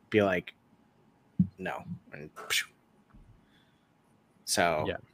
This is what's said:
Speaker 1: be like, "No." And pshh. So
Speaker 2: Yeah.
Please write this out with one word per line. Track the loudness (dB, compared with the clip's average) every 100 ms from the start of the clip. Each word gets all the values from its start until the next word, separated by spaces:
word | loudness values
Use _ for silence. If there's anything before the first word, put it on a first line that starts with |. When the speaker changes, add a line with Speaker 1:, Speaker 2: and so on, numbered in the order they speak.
| _
Speaker 1:
be | 4
like, | 4 2 -4 -14 _ _ _ _ _ _ _ -2 -2 -2
"No." | -8 -8 -10 -14 -16
And | -16 -16 -14
pshh. | -4 -4 -4 _ _ _ _ -20 -20 -20 _ _ _ _ _ _ _ _ _ _ -4
So | 2 2 2 -2
Speaker 2:
Yeah. | -6 -10